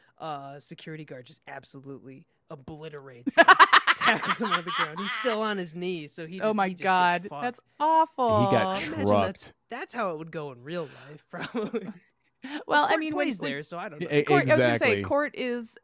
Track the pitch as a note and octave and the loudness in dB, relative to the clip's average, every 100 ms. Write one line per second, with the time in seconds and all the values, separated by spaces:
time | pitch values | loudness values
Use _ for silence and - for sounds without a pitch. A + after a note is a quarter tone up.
0 | _ - D#3+ C#3+ C#3 C#3+ - E3 - D#3 | _ -14 -10 -10 -12 -18 -18 -18 -14 -14
1 | D3+ C3+ B2+ D#3 - C#3 - C#3 C3 C3+ | -14 -16 -18 -20 -16 -16 -16 -18 -16 -16
2 | C3+ C3+ - _ - D#3 C3 D3+ D#3+ D3 | -16 -20 -20 _ -20 -18 -16 -14 -14 -16
3 | C3+ A#2+ B2 - - F4+ F#4 - - A3+ | -16 -10 -2 6 8 8 8 6 4 0
4 | C4 G3 F3 - G#3+ F3 E3+ - D#3 E3 | 2 0 0 -4 -2 -2 -2 -2 -4 -4
5 | G3+ A#3 A#3+ G#3+ A3 G3+ F3 E3+ F3+ F3 | -6 -4 -2 -2 -2 -4 -6 -6 -6 -6
6 | D3 - D#3+ F#3 G#3+ G#3+ F#3+ F3+ F#3+ F#3 | -8 -14 -12 -4 -2 0 0 0 2 4
7 | F3+ F3 G3 C#3+ B3 B3 _ - D4+ D#4+ | 4 2 -2 -6 -6 -8 _ -2 2 4
8 | D#4+ - A#3+ G#3+ G3+ G3 F#3+ F#3+ - - | 2 2 2 4 4 4 2 -2 -6 -2
9 | G2+ G#2 F#2+ G2 - _ - B3+ F4 A#3+ | 2 4 2 -4 -14 _ -14 -12 -10 -6
10 | G3+ D#3 E3 D#3+ D3 A#2+ C3 F3 D3 C3+ | -6 -6 -10 -10 -12 -12 -10 -8 -8 -12
11 | C3 D#3 _ F3 D#3+ A#3 G#3+ A#3 F#3+ - | -20 -20 _ -12 -8 -6 -6 -6 -8 -14
12 | _ _ _ _ C4 D4+ - D4 C#4+ D#4+ | _ _ _ _ -12 -10 0 2 2 0
13 | D#4 D4+ D4 G3 C#3+ C#3 D#3 F3 G3+ D3+ | -2 -2 -2 -4 -6 -8 -10 -12 -12 -10
14 | E3 D3 D3 C#3+ C3+ G3+ B2 A#2 B3+ G#3 | 0 2 4 4 4 4 4 4 2 2
15 | G2 C#4+ D4 - B3+ A#3+ A3+ - | 2 0 0 -2 -4 -4 -8 -12